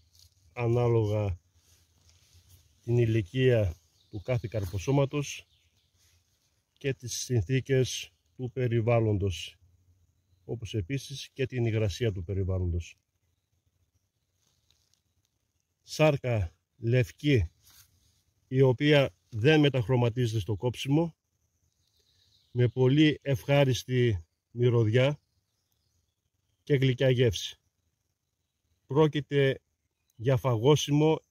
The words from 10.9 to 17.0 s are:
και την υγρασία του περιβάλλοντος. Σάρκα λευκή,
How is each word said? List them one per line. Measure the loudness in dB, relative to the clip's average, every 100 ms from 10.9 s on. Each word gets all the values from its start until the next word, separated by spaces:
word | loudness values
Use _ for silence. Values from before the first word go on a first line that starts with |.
| -8 -8 -14 -16
και | -8 -6
την | -2 -2
υγρασία | 0 -2 -2 -4
του | -4
περιβάλλοντος. | -6 -4 -4 -2 -2 -4 -8 -18 _ _ _ _ _ _ _ _ _ _ _ _ _ _ _ _ _ _ _ _ _ _ _ _ _ _ _ _ _
Σάρκα | 0 2 2 -2 -2 -4 -8 _ _
λευκή, | -2 0